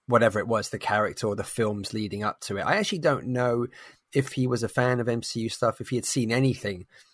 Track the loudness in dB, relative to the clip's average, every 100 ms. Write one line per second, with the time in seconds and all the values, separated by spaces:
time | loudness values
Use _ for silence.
0 | 2 6 6 4 0 -2 -2 -6 0 2
1 | 0 0 -2 -2 -4 -2 -2 -2 -6 -6
2 | -4 -4 -4 -4 -6 -4 0 0 0 0
3 | 2 2 0 0 2 0 -2 -8 -20 -20
4 | _ -2 -2 0 0 0 -2 0 2 2
5 | 0 -2 -2 -4 -4 0 0 0 -4 -2
6 | 0 0 2 4 2 2 -4 -6 -12 -20
7 | -20